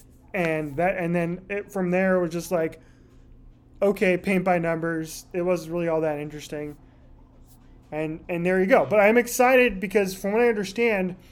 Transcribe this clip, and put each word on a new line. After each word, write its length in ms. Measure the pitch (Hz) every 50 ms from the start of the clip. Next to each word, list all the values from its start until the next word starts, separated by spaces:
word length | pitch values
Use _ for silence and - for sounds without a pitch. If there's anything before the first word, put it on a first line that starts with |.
| - - - - - - -
And 440 | 190 170 165 160 156 156 147 139
that, 200 | 156 170 190 -
and 180 | 185 170 170 170
then 260 | 175 170 170 175 185 - -
it, 220 | 202 202 202 - -
from 180 | 196 185 175
there, 260 | 180 185 190 190 185
it 40 | 185
was 100 | 175 165
just 220 | 170 170 165 - 185
like, 280 | 165 165 160 - - - - - - - - - - - - - - - - - - _ - - - 202
okay, 340 | 196 196 - 214 185 180
paint 280 | 180 - 196 196 185 185
by 140 | 185 180 175
numbers. 680 | 170 165 165 160 160 165 165 160 160 160 - - - - -
It 100 | 180 175
wasn't 300 | 180 180 170 160 160 165
really 160 | 175 170 170
all 140 | 160 160 160
that 180 | 156 151 147
interesting. 560 | 151 151 151 151 143 - 156 147 151 147 147 - - - - - - - - - - - _ - - - - - - - - - - -
And, 340 | - 151 156 156 160 - - -
and 180 | 175 170 170
there 140 | 180 185 185
you 60 | 190
go. 200 | 196 262 - 139 131
But 120 | 202 214
I'm 180 | 196 208 226 240
excited 640 | 233 240 - - 247 254 262 254 247 240 196 185
because 340 | 202 196 - 214 196 185 185
from 180 | - - 196 208
what 80 | 233
I 80 | 240 240
understand, 680 | 220 208 190 190 - 233 233 233 214 190 185 185 180 - - -